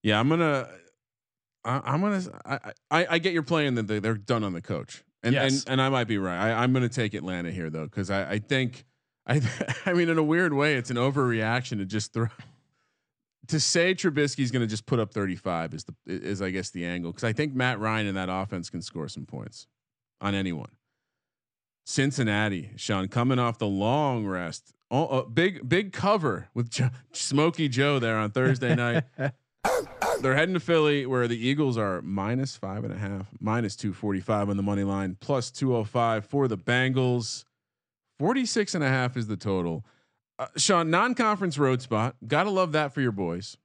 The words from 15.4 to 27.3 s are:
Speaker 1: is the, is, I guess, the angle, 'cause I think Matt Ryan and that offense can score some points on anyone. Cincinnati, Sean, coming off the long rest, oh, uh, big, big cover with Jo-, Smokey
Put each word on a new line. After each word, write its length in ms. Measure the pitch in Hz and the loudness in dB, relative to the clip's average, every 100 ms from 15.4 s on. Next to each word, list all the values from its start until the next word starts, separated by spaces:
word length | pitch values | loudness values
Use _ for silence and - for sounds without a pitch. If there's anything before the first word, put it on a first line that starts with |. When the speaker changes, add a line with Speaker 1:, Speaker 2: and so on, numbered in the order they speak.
| 95 85 82 | -2 -2 -4
Speaker 1:
is 120 | 78 | -8
the, 100 | - 82 - | -14 -18 -8
is, 360 | 92 82 98 | -6 -4 -4
I 80 | 95 | -2
guess, 180 | 92 90 | -4 -6
the 160 | 90 | -6
angle, 260 | 87 87 85 | -4 -4 -6
'cause 100 | 90 | -4
I 80 | 117 | -2
think 220 | 110 151 | 0 -2
Matt 260 | 131 127 110 | 0 0 0
Ryan 260 | 110 110 104 | -2 0 0
and 80 | 95 | -2
that 100 | 92 | -2
offense 380 | 95 98 95 85 | -4 -4 -6 -8
can 140 | 87 | -10
score 260 | - 85 71 | -10 -8 -8
some 160 | - | -10
points 420 | - 67 - - - _ _ _ _ _ | -12 -12 -12 -16 -20 _ _ _ _ _
on 140 | 101 | -2
anyone. 340 | 98 92 80 - _ _ _ _ _ _ _ _ _ _ _ - | -2 -2 -4 -10 _ _ _ _ _ _ _ _ _ _ _ -4
Cincinnati, 840 | - 139 131 113 104 107 92 104 - | 0 0 2 2 2 0 -2 -8 -10
Sean, 320 | - 98 95 | -2 -2 0
coming 300 | 120 123 127 | 0 2 2
off 200 | 120 113 | 0 0
the 80 | 107 | -2
long 600 | 98 104 143 143 120 101 | 0 2 2 2 0 -2
rest, 460 | 92 87 - _ _ _ | -4 -6 -10 _ _ _
oh, 160 | 127 160 | -2 0
uh, 160 | 131 | -2
big, 440 | - 117 185 180 127 | 0 2 2 0 0
big 240 | 180 143 | 0 0
cover 560 | - 190 214 147 92 - | -2 2 2 2 -2 -6
with 160 | 120 120 | -6 -4
Jo-, 180 | - 127 - _ | 0 -2 -2 _
Smokey 560 | - - | -8 0